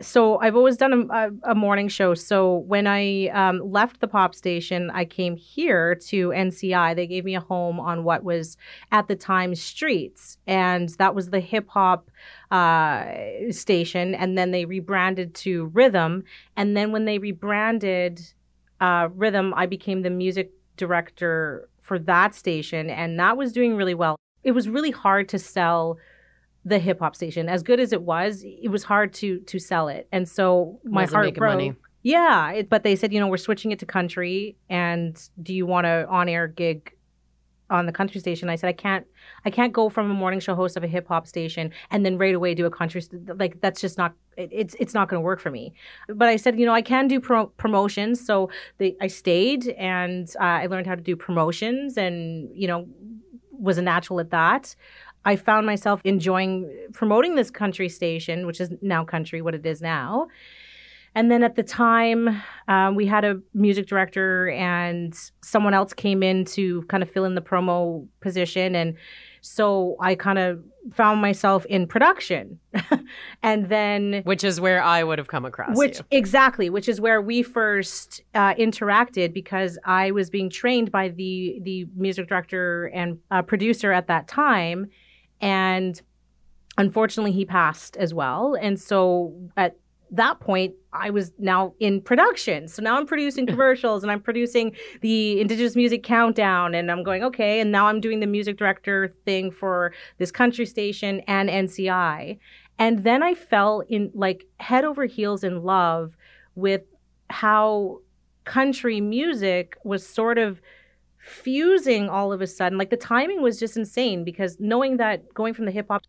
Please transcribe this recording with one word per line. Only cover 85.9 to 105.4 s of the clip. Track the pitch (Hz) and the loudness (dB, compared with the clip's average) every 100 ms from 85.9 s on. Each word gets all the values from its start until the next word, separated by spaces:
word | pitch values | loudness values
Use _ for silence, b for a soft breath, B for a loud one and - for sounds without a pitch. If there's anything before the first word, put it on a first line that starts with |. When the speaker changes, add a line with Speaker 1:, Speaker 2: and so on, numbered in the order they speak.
| 170 _ _ _ _ _ _ _ - | -6 _ _ _ _ _ _ _ 0
Speaker 1:
unfortunately, | 196 220 220 220 208 | 0 2 0 0 -2
he | 190 196 | -2 0
passed | 180 160 160 - - | 2 2 0 -10 -4
as | 180 | -4
well. | 165 135 139 254 262 | -2 -2 -2 -2 0
And | 208 196 | -2 -2
so | - 196 185 180 175 160 180 - | 0 2 4 2 0 -8 -8 -2
at | 180 - _ _ _ | -2 -2 _ _ _
that | 175 233 339 | 0 0 0
point, | - 190 185 185 _ | 0 0 0 -6 _
I | 151 202 | -8 -4
was | 202 180 - | -2 -4 -4
now | 196 185 190 - | 0 2 0 -2
in | 208 196 | -2 -2
production. | - 247 403 427 - 156 165 | 2 4 4 4 -4 -4 -6
So | - | -6
now | 220 254 | -2 0
I'm | 294 | 0
producing | 311 285 277 254 | -2 -2 -2 -2
Speaker 2:
<laughs> | |
Speaker 1:
commercials | 247 269 254 247 208 | 2 4 4 0 -2
and | 202 | -2
I'm | 208 | -4
producing | 208 226 240 240 226 B B B | -2 -2 0 0 -2 B B B
the | 220 226 214 202 | 0 0 2 0
Indigenous | 208 220 240 240 | 0 0 0 2
Music | 240 233 | 2 0
Countdown. | - 233 233 226 202 185 175 170 | 0 2 4 2 2 2 0 -2
And | 175 | -2
I'm | 175 | -4
going, | 180 185 | -2 -2
"Okay." | 247 262 208 220 | -4 0 0 2
And | 214 | 2
now | 202 208 | 4 4
I'm | 214 | 2
doing | 220 220 | -2 -2
the | 208 | 0
music | 208 208 196 | -2 -2 -2
director | 208 196 - 196 190 - | -2 -2 -2 0 -2 -4
thing | - 190 190 | -4 -2 -2
for | 180 196 180 175 175 B B | -6 -2 0 -2 -4 B B
this | 180 | -6
country | - 247 240 233 | 2 2 2 -6
station | - 208 202 202 196 - | -4 -6 -4 -6 -6 -2
and | 196 196 | 0 0
N | 185 190 | 0 -2
C | 185 190 | -2 -2
I. | 185 170 151 143 202 b b b - | 0 0 -2 -10 -14 b b b -2
And | 226 226 | 0 2
then | 202 254 | 2 2
I | 339 349 | 2 -2
fell | - 214 202 214 - | 0 2 2 0 -2
in, | 220 202 | -4 -4
like, | 202 190 190 - _ | -2 -2 -2 -8 _
head | - 247 | 0 2
over | 302 285 254 | 2 0 -4
heels | 233 202 202 | -2 -4 -2